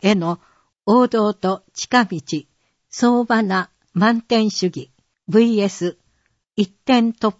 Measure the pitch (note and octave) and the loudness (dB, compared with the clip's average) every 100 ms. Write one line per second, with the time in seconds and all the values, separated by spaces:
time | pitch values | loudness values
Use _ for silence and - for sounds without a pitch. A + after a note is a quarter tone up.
0 | F#3+ G#3 E3 E3+ _ _ _ _ - A#3 | 0 0 0 -6 _ _ _ _ 0 2
1 | B3 A3+ G#3 G#3 F#3 F#3+ _ - - B3 | 2 0 -2 -2 -4 -4 _ -16 -2 0
2 | G#3+ E3 - D3+ - _ _ _ _ - | 0 -4 -8 -10 -10 _ _ _ _ -2
3 | A#3+ A#3+ A#3 A3+ G#3 F#3+ F3 _ _ F3 | 0 0 0 -2 0 -4 -6 _ _ 0
4 | G#3+ A#3 - A#3 G#3+ - F3+ D#3 C#3 _ | 2 0 0 0 0 -2 -4 -6 -14 _
5 | _ _ - G3+ A#3 G#3+ G3 - F3 E3+ | _ _ 0 2 4 2 -2 -4 -8 -8
6 | _ _ _ _ _ - G3 _ - B3 | _ _ _ _ _ -4 -4 _ 0 0
7 | A#3 A3+ A3 G3 | 0 -2 -6 -6